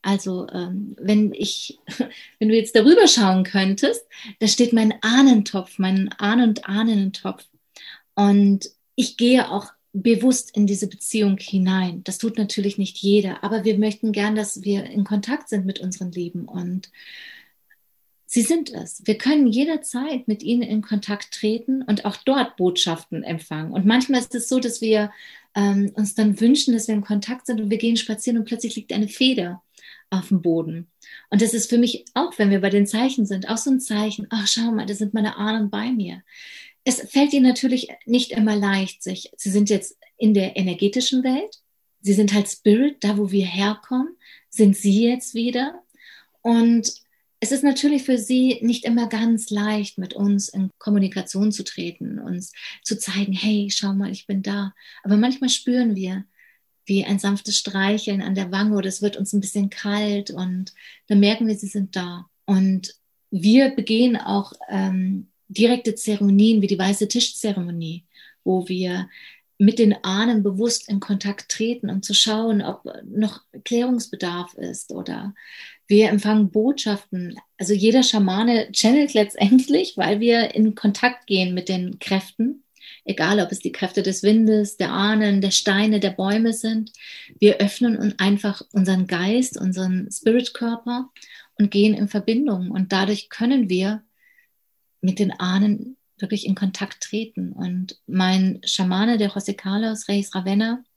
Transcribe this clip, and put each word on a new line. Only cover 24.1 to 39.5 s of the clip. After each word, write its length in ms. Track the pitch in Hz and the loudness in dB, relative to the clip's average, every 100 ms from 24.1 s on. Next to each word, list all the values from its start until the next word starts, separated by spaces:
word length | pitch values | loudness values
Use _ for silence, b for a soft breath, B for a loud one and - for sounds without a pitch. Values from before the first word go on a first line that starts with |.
| 254 | 0
ist 140 | 240 247 | -2 -8
es 140 | - | -2
so, 120 | 254 | -2
dass 200 | 247 233 | -2 -4
wir, 300 | 220 214 208 B B B B 208 | 0 0 0 B B B B -2
ähm, 360 | 202 202 202 - | 0 2 0 -2
uns 200 | 202 - | -4 2
dann 240 | 214 202 | 0 4
wünschen, 340 | 226 294 - 233 | 4 4 2 0
dass 140 | 220 | 0
wir 60 | 214 | -4
in 60 | |
Kontakt 440 | 202 208 202 254 - | -2 -4 -4 -10 -6
sind 140 | 226 | -4
und 100 | 208 | -2
wir 80 | 226 | -2
gehen 180 | 233 226 | 0 0
spazieren 420 | - 214 - 233 | -2 -6 -2 -2
und 60 | 220 | -2
plötzlich 320 | 233 226 220 | -6 -8 -10
liegt 160 | - | -8
eine 160 | 190 208 | -4 -4
Feder 540 | - 262 254 175 180 _ B B B B | 0 0 2 -4 -8 _ B B B B
auf 180 | 190 - | -4 0
dem 140 | 190 | 0
Boden. 460 | 170 165 160 165 175 _ B B B | 2 0 -2 -8 -12 _ B B B
Und 100 | 208 | 0
das 120 | 226 233 | 2 0
ist 160 | - | 0
für 80 | 240 | 2
mich 260 | 240 - - 247 | 2 -2 -8 -4
auch, 240 | 339 - | -4 0
wenn 120 | 202 | 2
wir 100 | 196 | 2
bei 100 | 196 | 2
den 160 | 202 202 | 2 2
Zeichen 380 | 220 262 262 202 | 2 -2 0 -2
sind, 220 | 190 196 | -2 -4
auch 80 | 226 | -4
so 120 | 285 | 0
ein 100 | 262 | 0
Zeichen, 460 | - 208 214 202 202 | 0 -2 -2 -4 -6
„Ach, 160 | 226 202 | -4 -2
schau 240 | - 233 | 0 0
mal, 140 | 220 - | -2 -4
da 80 | 202 | -4
sind 200 | 208 220 | -4 -2
meine 220 | 208 - | -2 -2
Ahnen 340 | 208 220 208 | -4 -2 -2
bei 200 | 202 226 | -4 -4
mir.“ 320 | 240 180 180 _ B B B B B - | -4 -4 -8 _ B B B B B -4
Es 160 | 247 - | -4 -2
fällt 220 | 269 285 | 0 2
ihnen 140 | 285 254 | 4 4
natürlich 420 | 247 262 247 - - - | 4 0 -2 -4 -14 -2
nicht 240 | 247 247 | -2 0
immer 240 | 233 214 208 | 0 0 2
leicht, 460 | 202 196 190 - | 0 0 -2 -8
sich, 280 | 190 185 - - | -10 -10 -12 -10
sie 140 | 208 | -2